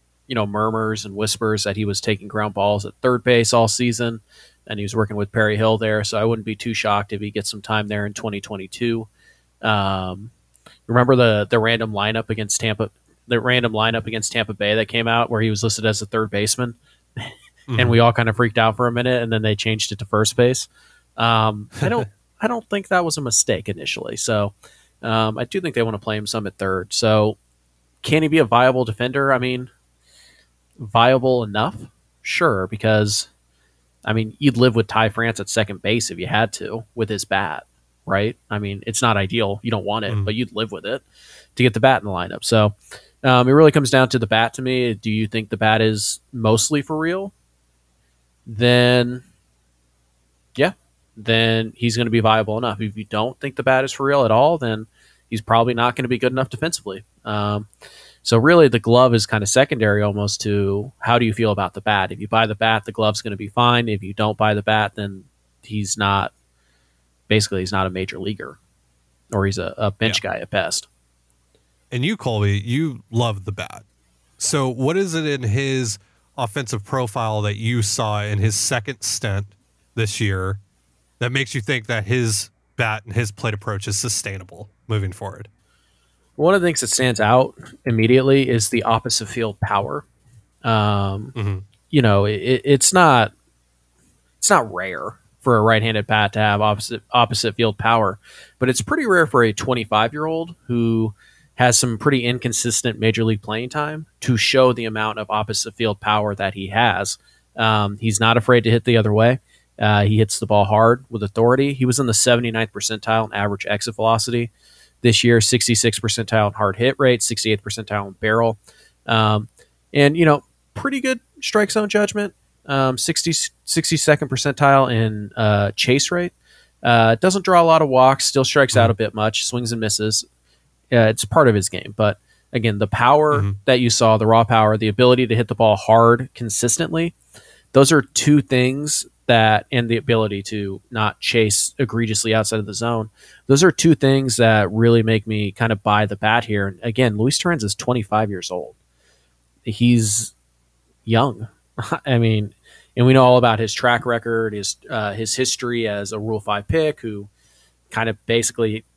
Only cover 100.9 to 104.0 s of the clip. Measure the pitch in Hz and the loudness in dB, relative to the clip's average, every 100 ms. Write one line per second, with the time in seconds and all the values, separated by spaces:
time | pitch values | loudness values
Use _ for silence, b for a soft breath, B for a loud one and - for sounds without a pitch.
100.9 | 113 110 101 b b b - 123 117 123 | 0 -2 -6 b b b 0 0 2 -2
101.9 | 113 147 139 120 123 123 113 120 - 123 | -2 0 0 -2 -4 -4 -4 -4 -4 -4
102.9 | 107 110 113 113 107 - 110 123 151 147 | -2 -2 0 0 -2 -4 -8 -6 -6 -6
103.9 | 156 | -8